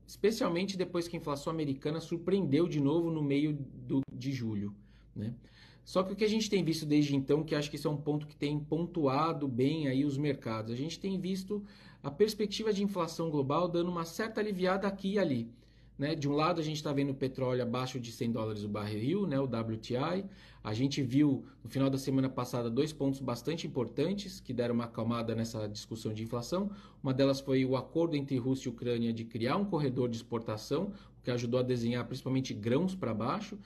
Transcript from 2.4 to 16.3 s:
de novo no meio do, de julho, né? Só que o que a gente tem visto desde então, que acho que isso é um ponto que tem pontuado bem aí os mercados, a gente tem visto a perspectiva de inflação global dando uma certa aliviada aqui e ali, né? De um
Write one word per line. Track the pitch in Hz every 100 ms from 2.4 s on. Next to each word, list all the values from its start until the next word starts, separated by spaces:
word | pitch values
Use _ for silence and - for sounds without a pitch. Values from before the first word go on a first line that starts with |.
| 156 143 175
de | 151
novo | 139 165 170
no | 160
meio | 143 139 151
do, | 147 131 131 123 135 135
de | 131 123
julho, | 127 113 107 101 101 - - - -
né? | 110 - - - - -
Só | - 180
que | 190
o | 196
que | 214
a |
gente | 214 -
tem | 196
visto | 160 156 151
desde | 151 143 139
então, | 135 156
que | 156 151
acho | 147
que | 147
isso | 160
é |
um | 151
ponto | 147 147 -
que | -
tem | 147 147
pontuado | 147 156 170 175 139 135 160 151 143
bem | 120 135 160 139
aí | 131
os | 147 135
mercados, | 147 139 - 110 110
a | 120
gente | 151 -
tem | 190 190
visto | 170 190 - 208 - - - -
a | 139
perspectiva | 143 214 214 208 - 220
de | 196
inflação | 202 190 165 - 165
global | 147 131 151 180
dando | 170 175
uma | 175
certa | 165 - 220 220
aliviada | 214 185 180 190 202
aqui | 202 196
e | 202
ali, | 175 123 113 - - - - -
né? | 143
De | 160
um | 139